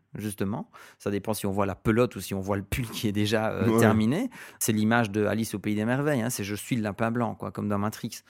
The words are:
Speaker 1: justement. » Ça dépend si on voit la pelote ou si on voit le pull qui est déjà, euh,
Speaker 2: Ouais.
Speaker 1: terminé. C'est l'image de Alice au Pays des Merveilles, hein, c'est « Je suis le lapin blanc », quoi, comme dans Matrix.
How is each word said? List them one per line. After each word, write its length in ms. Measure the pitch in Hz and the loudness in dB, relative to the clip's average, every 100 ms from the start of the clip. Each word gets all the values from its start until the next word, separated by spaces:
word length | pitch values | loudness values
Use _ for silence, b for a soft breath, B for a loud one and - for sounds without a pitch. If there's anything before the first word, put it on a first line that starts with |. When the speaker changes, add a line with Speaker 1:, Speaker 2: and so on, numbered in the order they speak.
| _ | _
Speaker 1:
justement. » 560 | - 104 101 98 127 214 B B B | -8 -8 -4 -4 -4 -8 B B B
Ça 100 | 110 | -4
dépend 240 | 101 104 | -4 -2
si 120 | 104 101 | -4 -2
on 40 | |
voit 160 | 98 98 | 0 0
la 80 | |
pelote 400 | 92 - 110 123 | 0 2 4 2
ou 60 | - | 0
si 120 | 90 | -6
on 60 | 98 | -6
voit 180 | 95 101 | -2 -4
le 60 | |
pull 240 | - - 117 | -2 -4 -4
qui 220 | - 107 | -2 -2
est 40 | |
déjà, 380 | 101 104 110 110 | 0 2 2 0
euh, 180 | 95 104 | 0 4
Speaker 2:
Ouais. 80 | 113 | 6
Speaker 1:
terminé. 500 | 113 110 107 156 254 B B B | 6 6 4 2 -2 B B B
C'est 100 | - | 0
l'image 380 | 110 107 117 113 | 2 4 4 2
de 140 | 101 101 | 2 0
Alice 300 | 107 113 104 | 0 -2 -4
au 20 | |
Pays 160 | 110 | -2
des 100 | 104 | 0
Merveilles, 380 | 110 127 147 139 | 0 0 0 0
hein, 80 | 113 | -2
c'est « 140 | 123 | -4
Je 100 | 101 | -6
suis 220 | 104 - 123 | -6 -4 -2
le 60 | |
lapin 280 | 107 92 113 | -2 -2 -2
blanc », 240 | 120 113 101 | 0 -2 -4
quoi, 140 | 101 | -10
comme 180 | 95 104 | -6 -2
dans 100 | 101 | 0
Matrix. 420 | 104 - 120 - - | 0 -4 -10 -10 -6